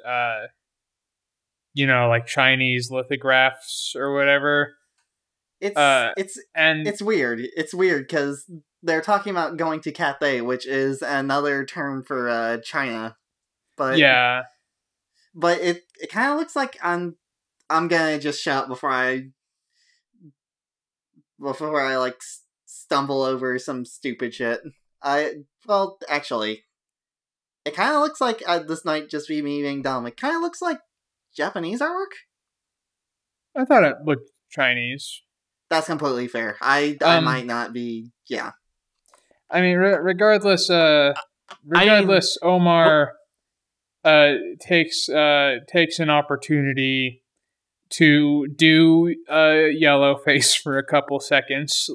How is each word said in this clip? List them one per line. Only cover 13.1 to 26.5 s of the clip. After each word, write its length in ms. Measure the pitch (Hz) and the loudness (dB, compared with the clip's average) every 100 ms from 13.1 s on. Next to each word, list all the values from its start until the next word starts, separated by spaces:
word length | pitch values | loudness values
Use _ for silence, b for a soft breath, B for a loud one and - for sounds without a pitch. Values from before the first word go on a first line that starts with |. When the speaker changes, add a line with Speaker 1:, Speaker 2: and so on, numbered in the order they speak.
| 110 _ _ _ _ _ - | -14 _ _ _ _ _ -6
Speaker 2:
But 220 | 135 131 | -2 2
Speaker 1:
Yeah. 460 | 143 127 123 123 127 _ _ _ _ _ _ _ _ | 4 4 2 -2 -8 _ _ _ _ _ _ _ _
Speaker 2:
but 260 | 170 170 175 | -4 -2 0
it, 220 | 175 175 _ - | -2 -4 _ -18
it 80 | 165 | -12
kinda 240 | 202 262 294 | -4 -2 -2
looks 180 | 311 294 | -6 -6
like 220 | 262 - | -6 -6
I'm, 340 | 175 175 175 165 _ _ _ _ - | -4 -4 -6 -12 _ _ _ _ -4
I'm 200 | 160 170 | -2 0
gonna 300 | 170 160 151 | 0 0 -2
just 200 | 143 - | -4 -6
shout 260 | - 135 127 | -4 -4 -4
before 220 | 127 143 | -6 -4
I, 400 | 127 127 131 135 _ _ _ _ _ _ _ _ _ 160 _ _ _ _ _ _ _ _ _ _ _ | -2 -2 -4 -8 _ _ _ _ _ _ _ _ _ -20 _ _ _ _ _ _ _ _ _ _ _
before 400 | 139 131 151 151 | -10 -8 -4 -2
I, 160 | 135 131 | -2 -2
like, 200 | 127 123 | -4 -6
s-, 260 | - - _ _ _ | -18 -20 _ _ _
stumble 560 | - - 143 143 135 | -18 -4 -2 -2 -2
over 360 | 131 131 131 127 | -2 -2 -4 -6
some 260 | 127 131 | -6 -10
stupid 500 | 120 - 139 117 120 | -12 -12 -10 -8 -8
shit. 260 | - 120 117 156 - _ _ | -6 -6 -6 -10 -20 _ _
I, 320 | 143 143 151 151 143 _ - | -4 -2 -2 -6 -18 _ -4
well, 320 | 202 196 196 - | -2 -2 -6 -6
actually, 560 | 147 - 120 107 | -6 -4 -6 -4